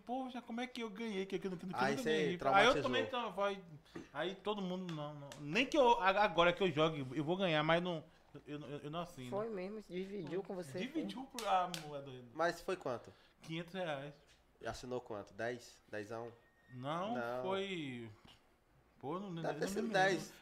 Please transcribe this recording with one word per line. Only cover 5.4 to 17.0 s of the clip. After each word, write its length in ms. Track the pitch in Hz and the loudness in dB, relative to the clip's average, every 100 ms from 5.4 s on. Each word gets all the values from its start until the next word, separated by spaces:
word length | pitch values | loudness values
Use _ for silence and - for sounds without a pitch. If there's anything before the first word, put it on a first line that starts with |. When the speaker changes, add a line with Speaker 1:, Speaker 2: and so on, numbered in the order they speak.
| 147 185 269 | 0 2 4
Speaker 1:
que 100 | 311 | 8
eu, 240 | 240 233 | 8 8
a-, 240 | 180 196 | 6 6
agora 300 | 208 165 175 | 6 6 6
que 80 | 170 | 6
eu 100 | 190 | 4
jogue, 320 | 147 160 156 127 131 | 4 4 2 -4 -2
eu 80 | |
vou 120 | 147 185 | 0 2
ganhar, 280 | 190 151 | 4 4
mas 180 | 156 170 | 6 4
não, 220 | 180 165 - - _ 143 - | 4 -4 -8 -20 _ -16 -10
eu, 140 | 147 | -10
eu, 180 | 143 147 | -8 -8
eu 80 | 147 | -6
não 80 | 165 | -6
assino. 300 | 170 - 123 | -8 -10 -6
Speaker 3:
Foi 180 | 196 226 | -4 -4
mesmo, 340 | 202 185 214 202 | -6 -6 -8 -8
dividiu 540 | 180 190 202 151 175 | -8 -6 -8 -6 -6
com 100 | 190 | -6
você, 240 | 190 156 131 | -8 -6 -6
Speaker 1:
Dividiu 500 | 247 311 202 233 269 | -4 -4 -4 -6 -10
Speaker 3:
foi? 80 | 247 | -4
Speaker 1:
pro, 80 | 208 | 2
ah, 220 | 190 180 170 151 | 2 2 -4 -8
moeda. 240 | 143 135 127 120 147 | -10 -10 -12 -8 0
Speaker 2:
Mas 260 | 170 170 | 0 0
foi 140 | - 185 | -4 -4
quanto? 340 | 143 117 - - - _ | -2 -6 -8 -20 -20 _
Speaker 1:
Quinhentos 320 | - 160 170 | -8 -8 -6
reais. 400 | 190 175 139 147 147 - _ _ - | -4 -2 -4 -6 -14 -20 _ _ -12
Speaker 2:
E 60 | 113 | -8
assinou 340 | 110 127 123 | -8 -6 -6
quanto? 320 | - 104 98 | -4 -8 -8
Dez? 460 | 98 113 123 - - - | -4 -4 -4 -10 -20 -10
Dezão? 420 | 107 104 113 117 110 _ _ - 127 | -8 -6 -8 -8 -14 _ _ -18 -8
Speaker 1:
Não, 400 | 135 165 | -4 -4